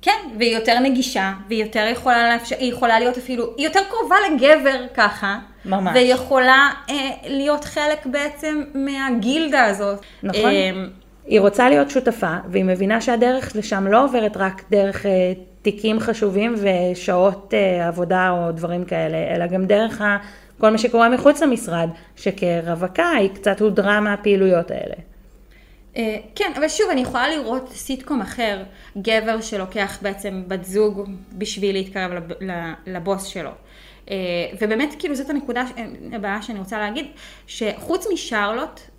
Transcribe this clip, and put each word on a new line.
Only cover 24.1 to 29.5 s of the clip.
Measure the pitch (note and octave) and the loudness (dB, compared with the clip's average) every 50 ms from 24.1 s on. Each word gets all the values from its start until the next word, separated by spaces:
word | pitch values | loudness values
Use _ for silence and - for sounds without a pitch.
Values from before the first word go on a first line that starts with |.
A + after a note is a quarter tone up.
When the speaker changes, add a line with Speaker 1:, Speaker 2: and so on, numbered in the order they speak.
| G3+ G3+ G#3 G#3+ G3+ G3 F#3+ F#3+ F3+ E3+ E3+ - | -2 0 2 2 4 4 6 4 4 2 2 -2
Speaker 2:
האלה. | - - - - - - - - - - - - - - - _ - - _ _ - _ - - _ - | -6 -8 -8 -8 -10 -14 -16 -20 -20 -20 -20 -20 -20 -20 -20 _ -20 -20 _ _ -20 _ -20 -14 _ -6
Speaker 1:
אה, | A#3 A3 G#3+ G#3+ - - - | -4 -4 -4 -6 -10 -14 -4
כן, | - G4+ F#4 C#4 | -4 -2 -2 0
אבל | B3+ D4 D#4 | -2 -2 -2
שוב, | D4+ - G#4+ F#4+ | 2 0 0 2
אני | E4+ C4 | 2 0
יכולה | B3+ - - A#3+ B3 C#4+ | 0 -2 -2 0 0 0
לראות | D#4+ D4+ B3+ A3 A#3+ C4 B3+ - | 0 -2 -4 -4 -4 -6 -6 -10
סיטקום | - - - - C4+ B3+ C4 - D4+ B3 | -14 -16 -8 -8 -8 -8 -6 -4 -4 -4
אחר, | G3 - - - A#3 G#3+ G3+ F#3+ G3 F#3+ - - - - - G3+ | -4 -6 -6 -4 -2 -2 -2 -4 -8 -14 -18 -20 -20 -16 -12 -6
גבר | F#3+ A3 A3 A3 G#3+ A3 A3 A3 | -2 0 0 0 0 0 -4 -4
שלוקח | A3 - | -4 -6